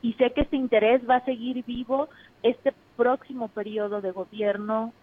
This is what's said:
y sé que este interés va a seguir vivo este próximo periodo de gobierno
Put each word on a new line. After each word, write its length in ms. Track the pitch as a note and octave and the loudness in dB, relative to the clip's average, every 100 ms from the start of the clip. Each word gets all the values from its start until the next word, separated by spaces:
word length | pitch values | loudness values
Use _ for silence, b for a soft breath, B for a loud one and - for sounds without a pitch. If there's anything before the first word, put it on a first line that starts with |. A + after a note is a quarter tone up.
y 140 | A#3 | -4
sé 180 | - B3 | 0 0
que 80 | C4+ | 2
este 160 | C#4+ C#4+ | -2 0
interés 460 | B3+ A3 G#3+ B3+ A#3+ | 2 4 6 4 4
va 100 | B3+ | 2
a 80 | B3+ | 2
seguir 360 | B3 A#3+ B3+ A#3+ | -4 -4 -6 -6
vivo 420 | B3 B3 C4+ D4+ B B _ | -8 -4 -2 -2 B B _
este 300 | A3+ - C4+ - _ - | 0 0 -2 -4 _ 0
próximo 520 | A#3+ C4 - C4 A3+ | 2 2 -4 -10 -8
periodo 520 | - G3+ G#3+ G#3 G#3 | -8 -6 -4 -4 -4
de 120 | G3 | -6
gobierno 840 | F#3 - G#3+ G#3 G3+ G#3 A3 A3+ - | -6 -10 -2 -2 0 -2 -4 -4 -10